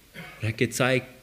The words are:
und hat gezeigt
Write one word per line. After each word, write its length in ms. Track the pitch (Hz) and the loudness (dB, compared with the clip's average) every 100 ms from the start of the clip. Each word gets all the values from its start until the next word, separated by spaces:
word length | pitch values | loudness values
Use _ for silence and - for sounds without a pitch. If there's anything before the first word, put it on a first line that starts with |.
| - - - - | -20 -18 -16 -6
und 80 | 110 | -4
hat 100 | 110 | 0
gezeigt 480 | 120 - 127 131 - - | 0 2 4 2 0 -16